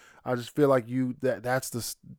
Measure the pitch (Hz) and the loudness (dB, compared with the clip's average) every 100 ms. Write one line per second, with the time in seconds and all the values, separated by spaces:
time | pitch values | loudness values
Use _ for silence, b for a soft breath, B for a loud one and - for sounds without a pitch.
0 | b b 127 123 117 - 143 131 113 127 | b b -6 -4 -4 2 4 4 2 -2
1 | 127 123 127 107 120 127 - 120 - - | -2 -2 -2 -2 0 -2 -2 -6 -6 -10
2 | - | -16